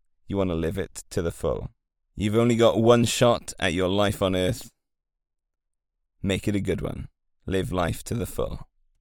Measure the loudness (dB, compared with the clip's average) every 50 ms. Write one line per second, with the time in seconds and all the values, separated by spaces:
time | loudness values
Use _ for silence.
0 | _ _ _ _ _ -6 -2 -2 0 0 -2 -2 -2 -2 -4 -4 -8 -8 -10 -18
1 | -16 -8 -6 -4 -4 -4 -6 -4 -4 -4 -4 -4 -8 -12 _ _ _ _ _ _
2 | _ _ -8 -4 -2 0 2 2 4 4 4 6 4 4 4 4 6 6 6 6
3 | 6 2 2 2 4 4 4 2 -2 -12 -8 -2 -2 0 0 2 0 2 2 2
4 | 2 0 0 0 0 0 2 2 0 0 -2 -4 -8 -18 _ _ _ _ _ _
5 | _ _ _ _ _ _ _ _ _ _ _ _ _ _ _ _ _ _ _ _
6 | _ _ _ -6 -2 -2 -2 0 0 0 -2 0 0 0 -2 -2 -2 -6 -8 -8
7 | -12 -14 _ _ _ _ _ _ -8 -4 -2 -2 -2 -2 -2 0 0 0 -2 -4
8 | -6 -6 -6 -4 -4 -6 -4 -4 -4 -4 -6 -10 -12 _ _ _ _ _ _ _